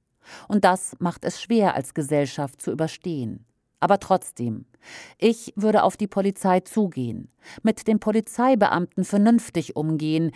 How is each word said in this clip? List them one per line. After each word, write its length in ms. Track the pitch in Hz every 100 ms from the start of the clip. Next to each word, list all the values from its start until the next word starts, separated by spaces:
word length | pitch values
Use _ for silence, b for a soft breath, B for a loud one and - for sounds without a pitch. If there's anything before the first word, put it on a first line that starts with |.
| _ _ B B B
Und 160 | 208
das 320 | 190 185 - -
macht 280 | 175 - -
es 160 | -
schwer, 320 | - 226 190
als 180 | 131 135
Gesellschaft 720 | - 143 151 139 - 139 -
zu 80 | -
überstehen. 720 | 147 160 - 185 151 113 - _ _ _ -
Aber 200 | 175 196
trotzdem, 680 | - 185 - - 120 107 - _ B B B B
ich 340 | 226 226 -
würde 280 | - 214 214
auf 160 | 190 -
die 80 | 202
Polizei 540 | 202 196 190 190 185
zugehen, 720 | 185 220 196 135 120 90 - _ B B
mit 240 | 220 220 -
den 140 | 214
Polizeibeamten 1040 | 214 220 214 - 254 247 202 175 180 -
vernünftig 720 | 185 202 214 233 - 170 - -
umgehen, 540 | 156 156 156 160 165